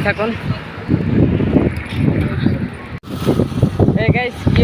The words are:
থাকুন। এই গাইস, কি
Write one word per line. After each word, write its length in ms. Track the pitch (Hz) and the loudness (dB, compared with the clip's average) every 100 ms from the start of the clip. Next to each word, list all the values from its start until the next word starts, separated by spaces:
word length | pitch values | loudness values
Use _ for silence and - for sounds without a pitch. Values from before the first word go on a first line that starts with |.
| 202 | 0
থাকুন। 220 | 196 220 220 - - - - - - - - - - - - - - - - - - - - - - - - - - - - - - - - - - - 185 | -2 -2 -4 -4 -6 -8 -10 -2 -2 0 2 2 2 2 2 0 -4 -6 -2 0 2 0 0 -2 -2 -4 -10 -12 -14 -10 -4 0 2 0 2 0 4 2 4
এই 60 | 226 247 | 2 2
গাইস, 220 | 247 - - | 0 -2 2
কি 80 | - | 4